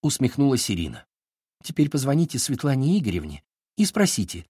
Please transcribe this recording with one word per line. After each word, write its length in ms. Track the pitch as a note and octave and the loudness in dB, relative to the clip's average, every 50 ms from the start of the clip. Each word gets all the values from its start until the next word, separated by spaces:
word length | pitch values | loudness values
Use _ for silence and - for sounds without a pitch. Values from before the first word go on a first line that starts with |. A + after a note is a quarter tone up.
усмехнулась 680 | - D3+ - - C3 A#2+ - - C#3+ C#3 C3 A#2+ - - | 0 -2 0 2 0 0 2 2 2 4 4 2 0 -2
Ирина. 360 | G2+ F2 E2 C#2+ A1+ - - _ _ _ _ _ _ _ _ _ _ _ | -2 -2 -2 -6 -8 -14 -18 _ _ _ _ _ _ _ _ _ _ _
«Теперь 260 | _ - D#3+ - D3+ C#3+ | _ -8 0 0 0 2
позвоните 500 | - D3 C3 C#3 C#3 D#3 E3+ D#3 - B2 | 2 -2 0 2 2 2 2 0 0 -4
Светлане 600 | - - C#3+ B2+ - C#3+ C3+ C3 C3 D3 F3+ G#3 | -2 -2 -4 -2 0 0 0 2 2 2 2 2
Игоревне 440 | D#3 G#2+ F2 F2+ D2+ D2+ D2 D2 _ _ _ _ _ _ _ | 0 0 -2 -2 -4 -6 -12 -14 _ _ _ _ _ _ _
и 80 | - G#3+ | 0 0
спросите 600 | F#3 - A3 G3+ F3 - - G2 - - F2+ - _ | 0 4 2 2 2 2 -2 -4 -4 -6 -12 -14 _